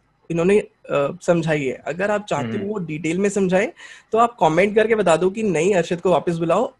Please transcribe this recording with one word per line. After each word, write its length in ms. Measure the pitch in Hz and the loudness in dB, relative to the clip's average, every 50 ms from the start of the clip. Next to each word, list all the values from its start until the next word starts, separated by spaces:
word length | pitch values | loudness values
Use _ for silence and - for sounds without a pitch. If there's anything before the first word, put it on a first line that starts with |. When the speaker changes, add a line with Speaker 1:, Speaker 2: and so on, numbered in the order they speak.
| _ _ _ _ _ - | _ _ _ _ _ -6
Speaker 1:
इन्होंने, 280 | 170 165 165 185 202 208 | -4 0 2 2 2 2
अ, 120 | - - _ _ _ - - 143 143 139 - 175 | 0 -2 _ _ _ -4 -2 -2 -2 -2 -4 -4
समझाई 420 | - - 175 170 160 165 156 151 143 | -2 0 0 0 0 0 0 -2 -2
है, 100 | 127 113 | -4 -6
अगर 380 | - - - 151 170 190 208 | -6 -8 -8 -6 -4 -4 -2
आप 140 | 208 208 208 | -2 -4 -4
चाहते 220 | - - 147 143 - | -4 -4 -4 -4 -4
हो 60 | 113 | -6
Speaker 2:
हम्म। 140 | 214 196 202 | -6 -6 -6
Speaker 1:
वो 100 | 214 208 | -6 -6
डिटेल 420 | 175 156 156 151 - 156 165 180 | -6 -8 -8 -6 -4 -4 -2 0
में 100 | 202 202 | -2 -2
समझाए, 440 | 196 214 196 180 180 185 208 311 - - - - - - _ _ | 0 0 0 2 2 0 0 -2 -4 -10 -20 -20 -20 -20 _ _
तो 60 | - 220 | 0 2
आप 200 | 240 233 233 - | 2 2 2 2
कमेंट 360 | 185 160 156 165 196 214 202 | 2 2 4 4 2 2 4
करके 200 | 220 214 220 226 | 2 2 2 2
बता 200 | 214 202 175 160 | 2 2 4 2
दो 140 | 156 175 185 | 4 2 0
कि 140 | 190 226 220 | -2 -2 -2
नहीं, 320 | 214 170 151 160 185 208 | 0 0 0 2 2 2
अर्शद 260 | 175 170 - 185 170 | 2 0 -2 -2 -2
को 100 | - 190 | 0 2
वापस 260 | 175 143 139 - 170 165 | 2 2 0 -2 -4 -2
बुलाओ, 360 | 170 165 170 190 254 - - _ | 0 0 0 0 0 -2 -6 _